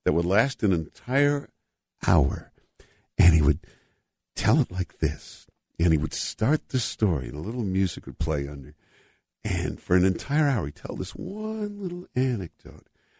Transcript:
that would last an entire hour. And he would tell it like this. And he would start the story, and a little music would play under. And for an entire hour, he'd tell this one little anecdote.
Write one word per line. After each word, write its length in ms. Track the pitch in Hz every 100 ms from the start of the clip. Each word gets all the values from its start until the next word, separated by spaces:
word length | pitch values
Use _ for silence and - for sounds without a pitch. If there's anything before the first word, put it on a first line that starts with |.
that 100 | 87
would 100 | 80
last 380 | 85 98 135 -
an 100 | 101
entire 760 | 87 76 - - 131 143 143 - _ _ _ _ _ -
hour. 460 | 87 69 - - _ _ _ _ _ _ -
And 160 | 85
he 80 | 80
would 180 | 73 73 - _ _ _ _ _ _
tell 240 | - 110 151
it 120 | -
like 280 | 90 90 _
this. 460 | 73 71 - - - _ _ -
And 140 | 87
he 60 | 78
would 160 | 78
start 560 | - - - 110 151 -
the 100 | 127
story, 480 | - - 101 78 60
and 80 | 71
a 40 |
little 240 | 92 123
music 420 | 104 92 95 - -
would 120 | 64
play 300 | - 76 71
under. 260 | 71 65 - _ _ _ _ _ _
And 340 | - 87 80 -
for 160 | -
an 120 | 92 95
entire 420 | 90 - 147 147
hour, 160 | 123
he'd 120 | 73 -
tell 200 | - -
this 180 | -
one 680 | - 175 208 214 220 208 202
little 240 | 190 175 185 -
anecdote. 680 | 131 113 87 _ 69 71 - _ _